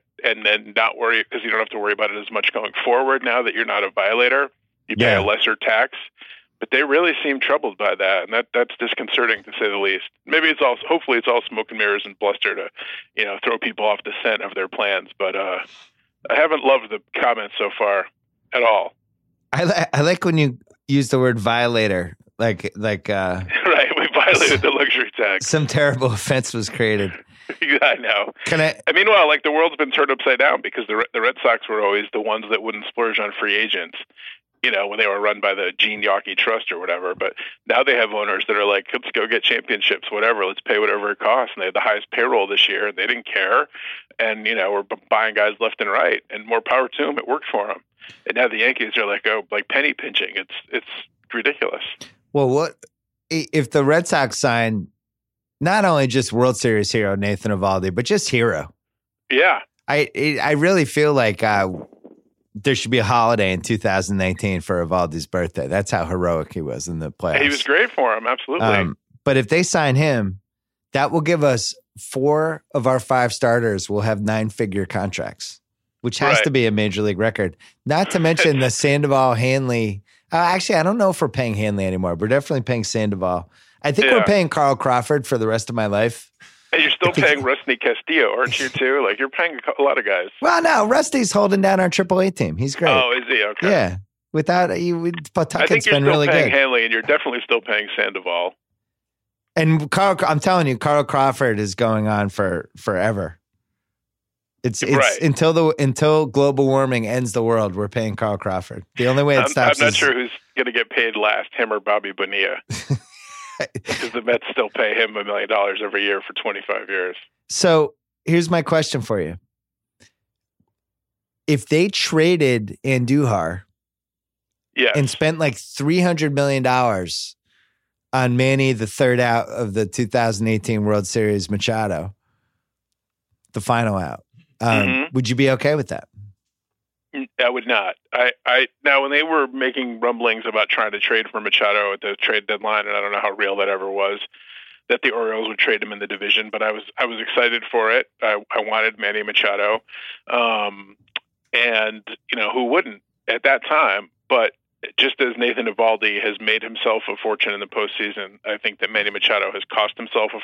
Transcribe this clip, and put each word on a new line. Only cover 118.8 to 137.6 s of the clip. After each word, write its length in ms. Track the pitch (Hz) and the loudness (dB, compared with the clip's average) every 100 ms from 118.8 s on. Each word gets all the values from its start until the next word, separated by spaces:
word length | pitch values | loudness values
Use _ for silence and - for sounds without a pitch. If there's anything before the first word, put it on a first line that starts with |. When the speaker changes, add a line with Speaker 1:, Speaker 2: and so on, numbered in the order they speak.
| 151 139 | 0 -4
Speaker 2:
for 180 | 107 104 | -2 -4
you. 180 | 80 90 - _ _ _ _ _ _ _ _ _ _ _ _ _ _ _ _ _ _ _ - | -4 -8 -18 _ _ _ _ _ _ _ _ _ _ _ _ _ _ _ _ _ _ _ 0
If 200 | 143 - | 0 2
they 220 | 156 196 | 2 2
traded 920 | - - 160 160 175 143 120 104 - | 0 0 2 4 4 4 2 -2 -6
Andujar 800 | 135 131 123 143 135 101 80 92 - _ _ _ _ _ _ _ _ _ _ - | 0 0 2 2 2 2 -2 -6 -12 _ _ _ _ _ _ _ _ _ _ 0
Speaker 1:
Yes. 160 | 123 | 2
Speaker 2:
and 160 | 107 135 | 2 0
spent, 280 | - 156 160 | 0 0 2
like, 180 | 151 117 | -2 -2
three 440 | - - 143 175 | -12 -4 0 2
hundred 320 | 180 165 151 | 2 2 0
million 300 | 139 143 135 | 2 2 2
dollars 720 | 127 127 123 98 87 - - - _ _ _ _ _ _ _ | 2 2 2 0 -4 -8 -10 -16 _ _ _ _ _ _ _
on 240 | 131 127 123 | 0 2 2
Manny, 360 | 131 135 135 | 2 4 2
the 140 | 120 107 | 2 -4
third 340 | - 131 123 | 0 2 4
out 280 | 120 117 - | 4 2 -2
of 260 | - 113 | -4 -4
the 100 | 101 104 | -2 -2
two 200 | - 113 | -2 0
thousand 400 | 123 117 101 113 | 2 0 0 0
eighteen 360 | 110 104 110 | 0 0 -2
World 220 | 104 104 98 | 0 0 0
Series 440 | 117 107 104 92 | -2 0 0 -2
Machado, 640 | 101 - 110 107 82 92 - _ _ _ _ _ _ _ _ _ _ _ _ _ | -4 -2 -2 -2 -4 -8 -14 _ _ _ _ _ _ _ _ _ _ _ _ _
the 80 | - | -8
final 360 | 101 117 113 98 | 0 0 2 -2
out, 280 | 80 57 - _ _ _ | -4 -8 -16 _ _ _
um, 80 | 117 110 101 | 0 2 2
Speaker 1:
Mm-hmm. 280 | 131 151 | 0 -2
Speaker 2:
would 140 | 127 113 | -2 -2
you 60 | |
be 160 | 127 135 | 2 2
okay 240 | 131 143 | 2 0
with 140 | 151 123 | 0 -2
that? 200 | - - - 104 _ _ _ _ _ _ _ _ | -8 -12 -20 -20 _ _ _ _ _ _ _ _
Speaker 1:
N-, 140 | 143 135 - | -12 -12 -2
I 60 | 123 | 0
would 160 | 123 | 0